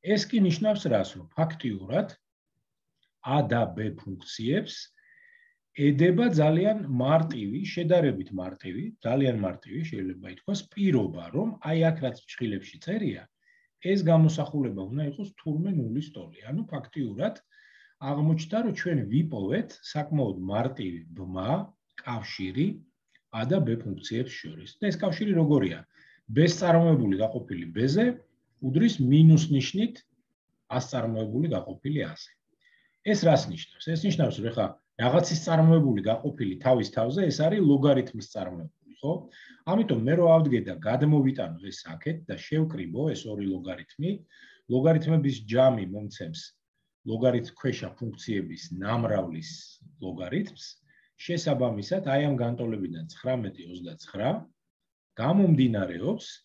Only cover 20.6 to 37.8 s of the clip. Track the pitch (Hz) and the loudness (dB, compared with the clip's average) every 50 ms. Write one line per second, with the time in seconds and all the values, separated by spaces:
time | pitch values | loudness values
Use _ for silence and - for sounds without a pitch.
20.6 | 127 135 131 127 110 92 85 85 82 - 82 98 92 92 92 92 92 117 147 196 | -2 -4 -4 -6 -8 -8 -8 -10 -14 -16 -14 -14 -12 -10 -8 -6 -4 -2 -2 -4
21.6 | 202 - _ _ _ _ _ - - - 120 113 104 - - - 95 92 92 127 | -4 -8 _ _ _ _ _ -18 -12 -10 -10 -10 -10 -12 -10 -8 -8 -6 -2 -2
22.6 | 156 202 - - - _ _ _ _ _ _ _ _ _ - 113 113 127 175 190 | -2 -2 -2 -8 -16 _ _ _ _ _ _ _ _ _ -8 -6 -2 0 0 0
23.6 | 147 117 113 117 - 104 95 - - - 110 117 131 - - - - 80 78 80 | 2 0 -2 -4 -4 -8 -10 -10 -10 -8 -6 -6 -6 -6 -8 -14 -14 -14 -16 -16
24.6 | - - - _ 208 202 160 - - 190 160 - 214 208 190 170 160 143 147 135 | -18 -20 -12 _ -4 -4 -2 -2 -2 -4 -2 -2 -2 0 2 2 4 4 4 2
25.6 | 98 90 82 82 - _ _ _ - _ _ _ _ - 110 135 160 170 165 - | 2 0 -4 -8 -14 _ _ _ -20 _ _ _ _ -2 4 4 4 4 4 2
26.6 | 185 175 165 165 170 165 156 135 117 101 95 95 107 110 113 123 - - 101 87 | 2 4 6 6 8 6 6 4 4 2 2 2 0 -2 -2 -6 -8 -6 -8 -8
27.6 | 85 82 82 101 120 135 143 202 233 247 247 - - _ _ _ _ _ _ _ | -8 -6 -2 0 0 2 4 4 2 2 0 -4 -12 _ _ _ _ _ _ _
28.6 | - 131 131 160 220 233 - - 135 123 139 156 160 160 160 151 160 - 147 135 | -6 -2 2 4 4 4 4 2 4 6 8 10 10 10 10 8 6 4 2 0
29.6 | 131 - - 190 226 233 - - _ _ _ _ _ _ _ _ _ _ _ _ | 0 0 -2 -2 -2 -2 -4 -10 _ _ _ _ _ _ _ _ _ _ _ _
30.6 | _ _ 117 127 - - - 127 113 113 113 110 110 107 107 127 160 165 127 95 | _ _ -6 -6 -6 -4 -4 -4 -2 -2 -2 -2 -4 -2 -2 -2 -2 0 -2 -4
31.6 | - - - - _ 139 151 147 92 80 78 - - - _ _ _ _ _ _ | -6 -8 -14 -10 _ -4 -4 -4 -4 -6 -8 -14 -18 -20 _ _ _ _ _ _
32.6 | _ _ _ _ _ _ _ _ _ 208 214 202 - 165 147 - - - - - | _ _ _ _ _ _ _ _ _ -2 0 4 4 6 4 4 2 -2 -8 -10
33.6 | - - _ - - 156 165 160 - 202 156 - 151 113 - - 104 113 113 120 | -12 -16 _ -12 -6 -4 -4 -2 0 0 2 2 0 0 0 -4 -6 -4 -2 -2
34.6 | 104 87 - _ _ _ _ - 117 123 127 175 165 - 170 156 - 180 165 160 | -2 -2 -4 _ _ _ _ -2 0 4 4 4 2 2 -2 -2 0 2 4 6
35.6 | 160 165 165 165 143 135 117 98 90 104 113 113 - 143 - - 120 98 92 - | 8 8 8 8 6 4 2 0 0 0 -2 0 -2 -6 -4 -4 -4 -4 -4 -2
36.6 | - 131 131 120 107 - - 113 113 120 139 190 190 165 - - 151 165 202 214 | 2 2 4 4 2 -2 -2 -2 -2 0 0 0 0 0 0 2 0 0 2 4
37.6 | 180 147 143 139 | 6 6 6 6